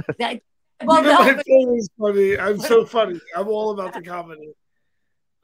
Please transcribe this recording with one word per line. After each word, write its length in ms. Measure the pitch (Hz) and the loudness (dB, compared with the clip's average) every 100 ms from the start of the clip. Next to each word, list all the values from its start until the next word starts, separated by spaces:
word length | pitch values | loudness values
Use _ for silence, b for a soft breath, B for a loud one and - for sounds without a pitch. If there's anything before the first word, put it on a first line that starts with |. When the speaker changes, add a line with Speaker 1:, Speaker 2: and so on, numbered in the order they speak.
| - 151 | -8 -6
Speaker 1:
That, 220 | 233 247 - _ _ - 247 | -6 -8 -14 _ _ -6 2
well, 140 | 320 | 4
Speaker 2:
Even 120 | 302 | 6
Speaker 1:
no, 80 | 294 | 4
Speaker 2:
my 140 | 247 | 4
Speaker 1:
but 120 | 269 285 | 2 2
Speaker 2:
phone 280 | 269 254 240 | 2 4 -2
is 120 | 208 - | -6 -6
funny. 400 | 208 202 196 196 | -2 0 0 0
I'm 220 | 190 208 | -2 -4
so 260 | 208 226 220 | 2 2 2
funny. 340 | 233 208 170 - 170 | 0 -2 -4 -10 -8
I'm 120 | 202 | -4
all 240 | 214 214 | -4 -4
about 220 | 202 185 | -6 -8
the 80 | 185 | -12
comedy. 500 | 170 175 170 156 151 - _ _ _ _ _ _ _ _ | -12 -12 -14 -18 -20 -20 _ _ _ _ _ _ _ _